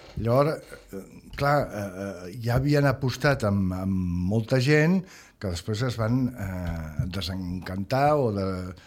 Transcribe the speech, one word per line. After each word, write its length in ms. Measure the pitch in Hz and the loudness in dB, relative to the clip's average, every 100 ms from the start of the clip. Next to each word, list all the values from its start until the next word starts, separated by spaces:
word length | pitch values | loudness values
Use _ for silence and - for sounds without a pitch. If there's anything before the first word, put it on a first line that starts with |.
| - - | -14 -4
llavors, 400 | 110 127 143 139 - - - | 2 4 4 0 -8 -20 -16
eh, 120 | 98 - - - - | -16 -16 -20 -12 -2
clar, 320 | 139 147 104 | 2 2 0
eh, 160 | 101 98 92 98 87 90 | -4 -8 -6 -8 -8 -10
eh, 0 | 120 | -6
ja 140 | 117 123 | 0 2
havien 280 | 143 147 143 | 4 4 4
apostat 580 | 135 131 - 143 135 | 2 -2 0 2 2
amb, 280 | 104 101 92 | 2 2 2
amb 200 | 92 95 95 90 87 90 | 0 -2 0 0 0 0
molta 260 | 113 110 131 | 0 2 2
gent... 460 | 131 151 156 185 185 - - - | 4 4 4 2 -2 -14 -20 -10
que 80 | 98 | -6
després 300 | 85 - 104 | -6 -4 -4
es 140 | 127 117 | -2 -2
van, 380 | 110 127 123 | 0 2 0
eh, 680 | 107 98 90 87 82 78 73 90 | -4 -6 -4 -4 -4 -6 -4 -4
desencantar 1120 | 95 95 92 90 92 90 95 98 131 147 151 | -4 -4 -6 -6 -6 -6 -6 -2 2 4 4
o 160 | 120 | 2
de, 420 | 101 95 92 92 90 | 0 -2 -4 -8 -12